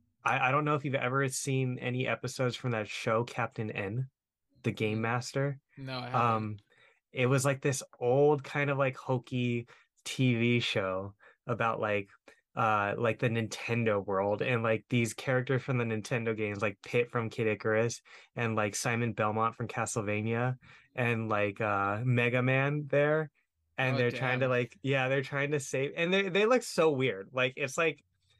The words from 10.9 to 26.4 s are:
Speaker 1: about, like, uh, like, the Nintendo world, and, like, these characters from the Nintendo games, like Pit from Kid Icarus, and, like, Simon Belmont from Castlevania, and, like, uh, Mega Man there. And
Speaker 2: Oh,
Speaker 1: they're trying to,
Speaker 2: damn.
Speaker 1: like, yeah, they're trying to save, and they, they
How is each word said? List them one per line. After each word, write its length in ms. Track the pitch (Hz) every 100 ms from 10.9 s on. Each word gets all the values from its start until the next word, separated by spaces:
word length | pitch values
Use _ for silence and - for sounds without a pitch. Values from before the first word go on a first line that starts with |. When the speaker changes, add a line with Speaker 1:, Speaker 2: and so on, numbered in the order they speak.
| 92 98 - - _ -
Speaker 1:
about, 340 | 117 117 -
like, 300 | 107 104 98 - - - _ -
uh, 340 | 113 107 101 101
like, 200 | 117 107
the 100 | 127
Nintendo 720 | 113 110 - - 117 110 104
world, 380 | 98 95 101 104
and, 200 | 131 120
like, 220 | 113 110 -
these 240 | 123 113
characters 480 | - - 127 127 127
from 140 | - 127
the 60 |
Nintendo 520 | 117 110 104 123 117 110
games, 260 | 104 101
like 160 | 107 98
Pit 260 | - 120 120
from 200 | 123 110
Kid 180 | - 110
Icarus, 540 | 104 113 110 117 - - - - -
and, 200 | 117 110
like, 200 | 104 -
Simon 380 | 131 117 120
Belmont 420 | 107 107 110 113 -
from 120 | 113
Castlevania, 880 | - 110 120 101 104 110 117 123 127 - - _
and, 340 | - 120 113 110
like, 300 | 104 104 101
uh, 400 | 107 101 98 104
Mega 380 | 127 120 120 127
Man 440 | 127 131 139 147 147
there. 420 | 143 147 156 151 - _ _ _ -
And 140 | 131
Speaker 2:
Oh, 80 | 127
Speaker 1:
they're 120 | 123
trying 280 | 123 127 127
to, 80 | 131
Speaker 2:
damn. 80 | 123
Speaker 1:
like, 220 | 123 -
yeah, 260 | 131 135 131
they're 140 | 139
trying 300 | 131 139 143
to 80 | 147
save, 320 | 135 135 139 165
and 160 | 170
they, 140 | 190 196
they 160 | 175